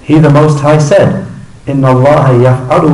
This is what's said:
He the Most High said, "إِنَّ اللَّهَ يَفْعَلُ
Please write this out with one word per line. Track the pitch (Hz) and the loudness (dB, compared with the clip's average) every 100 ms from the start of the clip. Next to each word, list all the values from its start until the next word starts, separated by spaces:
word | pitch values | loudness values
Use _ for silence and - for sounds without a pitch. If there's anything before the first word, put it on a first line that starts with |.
He | - 156 | 0 0
the | 151 | 2
Most | 143 151 147 | 2 0 0
High | 147 151 | 0 0
said, | 147 202 135 95 - - - - - | 2 0 0 -4 -10 -16 -20 -18 -8
"إِنَّ | 139 | -2
اللَّهَ | 131 127 135 151 131 123 | 0 2 2 2 2 2
يَفْعَلُ | 127 127 - 165 - | 2 0 -2 -2 0